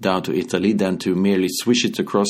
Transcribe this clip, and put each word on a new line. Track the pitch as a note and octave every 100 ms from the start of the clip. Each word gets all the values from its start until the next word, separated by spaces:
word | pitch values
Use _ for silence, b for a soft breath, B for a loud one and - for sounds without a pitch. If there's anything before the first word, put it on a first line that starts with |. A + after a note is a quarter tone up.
down | G2 F#2
to | - D#2
Italy | E2 F2+ G2
than | G2+ F#2+ F2+
to | G2
merely | F#2 G2 F#2+ F#2
swish | - A#2+ A#2+ G#2+
it | -
across | - G2+